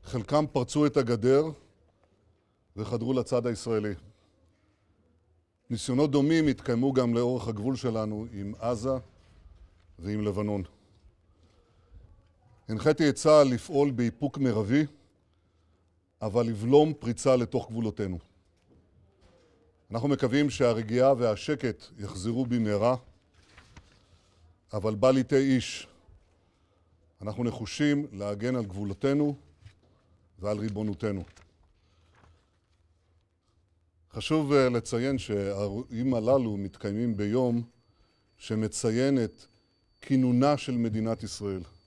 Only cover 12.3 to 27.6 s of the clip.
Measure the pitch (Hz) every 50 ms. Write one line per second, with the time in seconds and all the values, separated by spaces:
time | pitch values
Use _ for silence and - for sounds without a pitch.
12.3 | _ _ _ _ _ _ _ - 110 107 117 151 151 151 165 143 131 - - 202
13.3 | 156 151 143 135 123 113 - - 160 139 143 143 127 113 120 113 - - 147 135
14.3 | - 147 135 127 107 110 104 98 123 147 156 143 - _ _ _ _ _ _ _
15.3 | _ _ _ _ _ _ _ _ _ _ _ _ _ _ _ _ _ _ 110 107
16.3 | 98 120 117 113 113 101 110 120 139 147 151 156 147 - - 117 117 - - 139
17.3 | 131 123 120 113 - 120 - - 113 117 113 107 98 - 104 95 92 82 - _
18.3 | _ _ _ _ _ _ _ _ _ _ _ _ _ _ _ _ _ _ _ _
19.3 | _ _ _ _ _ _ _ _ _ _ _ _ 104 117 120 143 139 131 - 120
20.3 | 120 143 147 143 120 - 135 120 113 110 110 107 113 123 127 135 139 117 123 113
21.3 | 104 95 - - 151 143 - 120 104 - - - - - 101 98 - 92 90 113
22.3 | 117 123 131 120 120 120 113 107 104 101 107 120 127 123 - - _ _ _ _
23.3 | _ _ _ _ _ - - _ _ - _ _ _ _ _ _ - _ _ _
24.3 | _ _ _ _ _ _ _ _ - 104 92 110 110 104 123 131 131 135 123 -
25.3 | 143 135 135 135 131 123 - - - - - - _ _ _ _ - - _ _
26.3 | _ _ _ _ _ _ _ _ _ _ _ _ _ _ _ _ _ _ 98 107
27.3 | 101 117 120 120 - 117